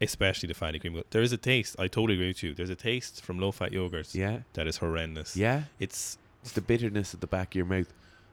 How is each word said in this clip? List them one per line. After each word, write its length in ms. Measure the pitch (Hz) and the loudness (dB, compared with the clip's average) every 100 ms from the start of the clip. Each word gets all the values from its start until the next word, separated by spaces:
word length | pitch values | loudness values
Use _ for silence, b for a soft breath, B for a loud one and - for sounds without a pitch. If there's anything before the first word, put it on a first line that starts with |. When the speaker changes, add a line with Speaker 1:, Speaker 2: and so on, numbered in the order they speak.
Speaker 1:
especially 460 | 107 - 98 - 85 | -2 2 2 2 -4
the 80 | |
fatty, 240 | - 80 78 | -4 -4 -4
creamy 180 | 85 82 | -4 -6
good-, 120 | - | 0
there 120 | 110 | 2
is 100 | 120 | 4
a 40 | 123 | 2
taste, 400 | 127 127 - - | 4 4 2 -2
I 100 | 92 | 0
totally 260 | 113 113 | 2 4
agree 140 | 92 92 | 4 2
with 140 | 92 | -2
you, 120 | 80 | -4
there's 160 | - 90 | -4 -4
a 40 | 90 | -4
taste 460 | 110 123 - - | -2 -2 -6 -12
from 140 | - 90 | -8 -2
low 120 | 98 | 0
fat 200 | - 92 | 0 -2
yogurts 420 | 95 90 82 78 | 0 -2 -4 -4
Speaker 2:
Yeah. 260 | 92 98 117 - | -2 0 -2 -6
Speaker 1:
that 120 | - 78 | -4 -2
is 120 | - | 0
horrendous. 580 | 82 82 82 78 76 90 | -2 0 -2 -6 -6 0
Speaker 2:
Yeah. 280 | 110 139 147 - | 2 2 -2 -6
Speaker 1:
It's 380 | 95 - - - - - | -6 -4 -8 -10 -18 -20
Speaker 2:
It's 100 | - | -6
the 80 | 104 | -2
bitterness 500 | 95 117 117 104 95 | 2 2 2 0 -2
at 60 | 87 | -4
the 60 | 87 | -2
back 220 | 92 95 | 0 0
of 20 | 92 | 0
your 100 | 90 | 4
mouth. 260 | 92 87 B B B B | 4 2 B B B B